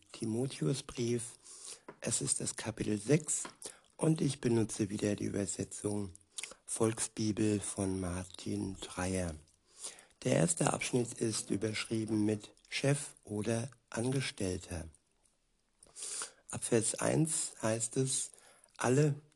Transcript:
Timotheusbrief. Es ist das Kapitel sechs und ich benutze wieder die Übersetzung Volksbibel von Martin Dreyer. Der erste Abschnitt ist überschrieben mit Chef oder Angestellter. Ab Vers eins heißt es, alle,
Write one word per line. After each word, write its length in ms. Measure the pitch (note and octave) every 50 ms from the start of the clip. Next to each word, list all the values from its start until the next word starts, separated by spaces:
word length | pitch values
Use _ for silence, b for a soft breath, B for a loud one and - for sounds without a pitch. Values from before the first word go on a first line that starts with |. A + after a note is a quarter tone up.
| - _
Timotheusbrief. 1120 | - - A2+ A2 A2 A#2 C3 C#3 - - D#3 D3+ C#3 - - - - - A#2+ A#2 A#2+ A#2+ A#2 - - - B B B B B B B B B B - -
Es 220 | - - A#2+ -
ist 200 | C#3 C3+ - -
das 140 | B2+ - -
Kapitel 440 | - - A2+ G#2+ - G#2+ G#2+ G#2+ G#2
sechs 460 | G#2 A2 D3 - D#3 - - - - - - - B B B B B B _ -
und 240 | - D#3+ D#3+ D#3
ich 180 | E3+ C#3+ C3+ -
benutze 520 | - B2 A#2 A2+ G#2+ G#2+ - - A2 F#2
wieder 240 | G2+ G#2 - G#2 G#2
die 100 | - A2
Übersetzung 880 | G#2+ G2+ G2+ G2+ F#2 - - G2 - - - - G#2 G#2 G#2 G2+ F#2+ F2+ - _ _ B B B B B B B -
Volksbibel 920 | - - A2+ A2 A2 - - - - - A2 G#2+ G2+ G#2+ G#2+ G#2+ G#2 G2+
von 400 | G2+ - - - G2+ F#2+ F#2+ F#2+
Martin 800 | F#2+ F2 F2 F#2 F#2 - - - - G#2 G2+ G2+ G#2 G2 F#2+ -
Dreyer. 520 | - - - - F2+ F#2 F#2+ F#2 F2+ E2+ D2+ D2+ - _ _ _ B B B B B B B B B B B B -
Der 100 | B2+ -
erste 400 | - D#3+ F3 - - D#3+ - -
Abschnitt 400 | - - - - B2 A#2 A2+ -
ist 360 | - A#2+ A2+ G#2+ - - -
überschrieben 760 | A2 G2+ A2 A2 G#2+ - - - A#2 A2+ A2 G#2+ - G#2+ G#2
mit 280 | G#2+ A2 G#2+ - - - _ _ -
Chef 460 | - - - C#3 C#3+ C#3+ - - - _ -
oder 440 | - A2 G#2 G#2 A#2 A2+ A#2 A#2+ C3+ - _ _ -
Angestellter. 1000 | - A2+ A2+ C3 C3 C#3 B2+ - - - G#2 F#2 F2+ F2 - - F2+ E2 D#2+ D#2+ - _ _ _ _ _ _ _ _ _ _ _ _ _ _ _ _ _ - - B B B B B B B B B B B B
Ab 120 | - F#2 -
Vers 320 | - B2 A2+ G#2 - -
eins 560 | - - A1+ B2+ D3 D#3+ D#3+ - - - - - -
heißt 360 | - A2 A2 A#2 A#2+ - - C3+
es, 340 | C3 C3 - - - - B B B B B B B B B
alle, 380 | B - A#2+ B2+ C#3 D3+ D3 C#3+ - - - _